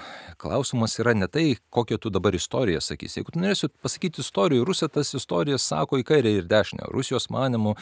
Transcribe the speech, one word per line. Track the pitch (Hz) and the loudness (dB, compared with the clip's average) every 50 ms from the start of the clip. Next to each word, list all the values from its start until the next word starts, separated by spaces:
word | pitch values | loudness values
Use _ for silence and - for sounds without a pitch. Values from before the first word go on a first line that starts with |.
| - - - - - - - | -12 -16 -16 -16 -18 -18 -16
Klausimas | - - 78 98 139 135 - 131 117 113 107 - - | -12 -6 -2 -2 -2 -2 0 0 0 0 0 0 2
yra | 110 120 113 | 2 2 4
ne | 104 92 - | 4 2 0
tai, | - 156 165 147 113 - _ _ | 0 2 2 2 0 -2 _ _
kokią | - 120 117 - 113 | -2 -2 0 0 -2
tu | 95 - 110 | -2 -2 -2
dabar | 95 95 87 104 92 | 0 2 2 2 2
istoriją | 85 - - - 131 131 95 80 71 - | 0 -2 -2 -2 0 2 2 2 0 -2
sakysi. | - 76 - - - - - | -4 -6 -8 -10 -8 -8 -8
Jeigu | - - | -8 -6
tu | - 165 | -4 -2
norėsi | 185 202 190 - - 139 - _ | 0 0 0 0 -2 -4 -4 _
pasakyti | - 131 - - - 170 - - | -6 -6 -4 -4 -4 -4 -4 -6
istorijų, | 127 - - 196 196 165 135 117 117 | -8 -4 0 0 2 4 4 4 2
Rusija | 190 185 - 165 151 | 2 0 0 -2 -2
tas | - 147 143 - - | 0 -2 -2 -2 -4
istorijas | 131 - - 175 170 160 143 135 123 - | -6 -6 -2 -2 -2 0 0 0 0 0
sako | - 147 156 151 - 143 131 | 0 -2 -2 0 0 0 0
į | 117 - | 2 4
kairę | 156 147 117 107 107 95 | 4 4 4 4 2 2
ir | 85 87 | 2 4
dešinę. | 107 107 95 - - - - - | 4 4 4 2 -4 -10 -8 -4
Rusijos | - 131 135 - 131 113 - - | -4 -2 -2 -2 -2 -2 -2 -2
manymu | 113 117 131 131 120 113 107 107 107 - | -2 -2 0 0 0 2 2 0 0 -2